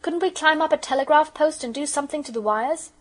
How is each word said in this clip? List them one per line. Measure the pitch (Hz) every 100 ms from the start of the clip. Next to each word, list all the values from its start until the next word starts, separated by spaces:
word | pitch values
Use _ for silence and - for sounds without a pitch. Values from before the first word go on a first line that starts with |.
"couldn't | - 339
we | 370
climb | - 311 311
up | 320
a | 294
telegraph | - 269 277 302 311
post | - 311 302
and | 247
do | 247 294
something | 294 277 302
to | 277
the | 226
wires?" | 214 214 254 320 - _